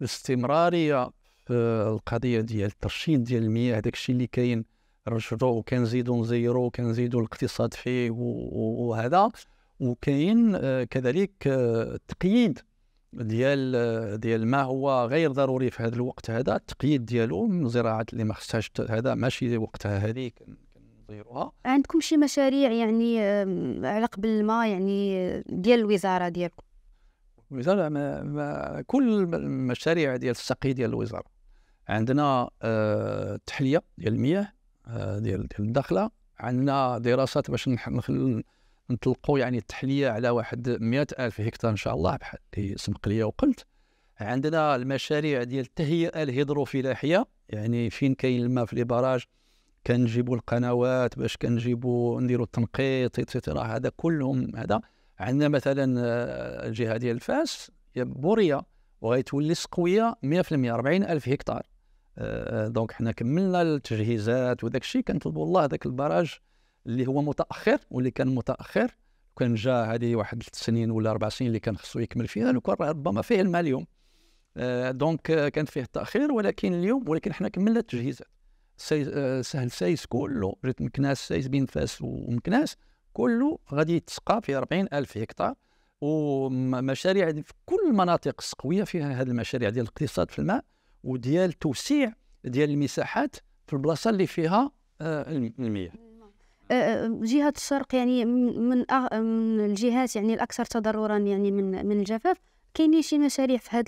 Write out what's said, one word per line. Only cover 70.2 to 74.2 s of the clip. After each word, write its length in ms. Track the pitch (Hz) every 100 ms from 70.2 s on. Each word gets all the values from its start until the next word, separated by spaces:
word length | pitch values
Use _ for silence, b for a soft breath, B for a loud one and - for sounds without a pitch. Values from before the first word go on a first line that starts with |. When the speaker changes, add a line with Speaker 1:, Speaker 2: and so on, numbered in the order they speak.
| 98 113
Speaker 1:
ثلاث 120 | -
سنين 360 | - - 117 113
ولا 200 | 110 110
أربع 180 | 110 110
سنين 200 | - 123
اللي 120 | 110
كان 160 | 117 98
خصو 220 | - -
يكمل 300 | 113 120 113
فيها، 240 | 208 254
لو 80 | 254
كان 160 | - 202
راه 80 | 151
ربما 340 | 156 160 214
فيه 180 | - 214
الماء 200 | 190 170
اليوم. 260 | 165 131 165 _ _ _